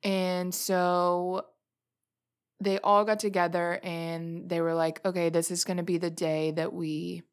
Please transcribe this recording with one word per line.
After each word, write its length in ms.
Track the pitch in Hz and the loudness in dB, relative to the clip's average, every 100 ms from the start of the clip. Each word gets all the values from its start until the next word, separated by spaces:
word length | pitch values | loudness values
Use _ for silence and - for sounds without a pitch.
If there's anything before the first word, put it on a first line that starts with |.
And 500 | 202 190 185 180 180 180 | 0 0 0 0 -2 -4
so 880 | - 185 180 180 180 175 180 185 - _ _ _ _ _ _ _ _ _ _ _ | 0 2 4 4 4 2 0 -4 -6 _ _ _ _ _ _ _ _ _ _ _
they 180 | 196 190 | -2 0
all 240 | - 202 | 4 4
got 160 | 214 214 | 4 0
together, 600 | 214 190 175 175 175 175 | 0 2 2 2 0 -2
and 640 | 185 165 165 165 165 165 185 | -4 -6 -4 -6 -6 -8 -4
they 120 | 170 | 0
were 120 | 165 | 0
like, 300 | 165 160 165 190 | 2 0 0 -2
"Okay, 240 | 180 170 | 0 2
this 220 | 165 165 | 2 0
is 140 | 170 - | -2 -2
gonna 180 | 180 | -2
be 140 | 170 170 | 0 0
the 120 | 170 | -2
day 420 | 165 160 156 156 | -2 -2 0 0
that 220 | 156 165 | -2 -4
we 500 | 175 160 156 175 175 - | -4 -6 -4 -6 -10 -12